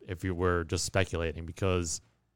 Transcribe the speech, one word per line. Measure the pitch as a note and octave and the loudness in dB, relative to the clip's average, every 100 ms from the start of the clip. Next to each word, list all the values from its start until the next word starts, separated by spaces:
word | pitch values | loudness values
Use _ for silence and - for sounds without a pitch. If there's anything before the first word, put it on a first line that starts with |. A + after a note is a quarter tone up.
| - | -10
if | F2+ | -4
you | F#2 E2+ | -2 2
were | F2+ F2 D#2+ | 4 2 0
just | F#2 - | -2 0
speculating | G2 F#2 E2 E2 D#2 D#2+ | 0 0 0 -2 -4 -8
because | - F#2+ F2+ E2+ - _ _ _ | -2 2 2 0 -6 _ _ _